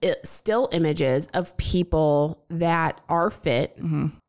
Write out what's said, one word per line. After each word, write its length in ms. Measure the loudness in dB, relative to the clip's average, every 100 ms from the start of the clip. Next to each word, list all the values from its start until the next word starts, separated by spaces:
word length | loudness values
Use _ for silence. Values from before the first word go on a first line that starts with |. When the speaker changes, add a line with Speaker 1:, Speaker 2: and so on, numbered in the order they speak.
Speaker 1:
it, 240 | -2 -2 -6
still 420 | -6 -2 0 0
images 560 | 0 0 2 2 0 -2
of 240 | -6 -6 -6
people 880 | -2 0 0 2 4 4 2 -4 -10
that 500 | -2 0 2 0 -4 -2
are 220 | 0 0
fit, 440 | -2 -2 0 -2 -4
Speaker 2:
Mm-hmm. 300 | -4 -2 -2 -6